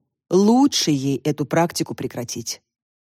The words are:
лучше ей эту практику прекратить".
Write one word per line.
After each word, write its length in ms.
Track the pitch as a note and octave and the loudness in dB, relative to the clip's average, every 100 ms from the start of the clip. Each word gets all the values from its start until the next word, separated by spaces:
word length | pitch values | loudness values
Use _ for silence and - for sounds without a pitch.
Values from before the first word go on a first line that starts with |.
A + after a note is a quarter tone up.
| _ _ - | _ _ -2
лучше 640 | F3+ G#3 B3 C#4+ - - | 2 6 6 4 2 0
ей 260 | C#3 C#3 C3+ | 0 -2 -2
эту 280 | D3+ D3 C#3 | -2 -4 -2
практику 480 | E3 E3+ - D#3+ | 0 0 -2 -8
прекратить". 680 | - B2+ B2+ - A#2 A#2 - _ _ _ _ _ | -8 -10 -10 -10 -10 -12 -14 _ _ _ _ _